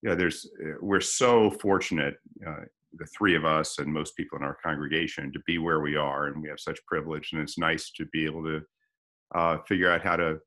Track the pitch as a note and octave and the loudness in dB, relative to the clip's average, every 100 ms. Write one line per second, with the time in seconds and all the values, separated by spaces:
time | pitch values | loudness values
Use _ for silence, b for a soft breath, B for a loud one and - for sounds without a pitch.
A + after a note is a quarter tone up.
0 | - F2 F2 - - - D#2 D2+ F#2+ G2 | 0 2 2 0 -14 -10 -10 -6 0 2
1 | - - B2+ A#2+ G#2+ - G2+ F#2+ - E2+ | 2 4 6 8 6 4 2 2 2 0
2 | C#2+ C#2+ - - F2 D2+ E2 _ _ D#2+ | 0 -4 -20 -14 -12 -12 -14 _ _ -18
3 | D#2+ - G2+ E2 D#2+ D#2 D#2 - C#2+ D#2 | -16 0 4 4 4 2 0 -4 -4 -2
4 | D2+ - D2+ D2 C#2+ C#2 E2+ D2 D2 D#2 | -4 -8 -8 -6 -6 -4 -4 -4 -2 -2
5 | D#2+ - C#2+ C#2 - E2+ E2 D#2+ D2+ D2+ | -2 -4 -8 -8 -4 -2 2 0 0 0
6 | D2 C#2 D2 D2 D2+ D2 - D#2+ - E2+ | 0 -2 -4 -6 -10 -10 -10 -10 -4 -4
7 | D2+ D#2 - D#2+ D2 - E2 E2 - - | -2 -8 -6 -6 -6 -2 -2 -2 -4 -10
8 | D#2 D#2+ D#2 D#2+ D#2+ D#2 D#2 _ _ _ | -6 -2 -2 -4 -4 -6 -8 _ _ _
9 | _ _ _ F2+ E2+ D#2 - F#2+ F2+ E2+ | _ _ _ 0 2 0 0 2 4 4
10 | F#2+ E2+ E2 D#2 | 2 2 0 -2